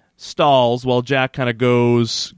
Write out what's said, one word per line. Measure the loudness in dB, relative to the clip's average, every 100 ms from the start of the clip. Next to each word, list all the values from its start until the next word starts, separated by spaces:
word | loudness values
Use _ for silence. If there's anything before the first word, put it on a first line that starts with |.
| _ _
stalls | -12 0 2 4 2 0
while | -2 -2
Jack | -2 -2 -4
kinda | -4 -6
goes, | -2 0 2 2 2 0 -4 -10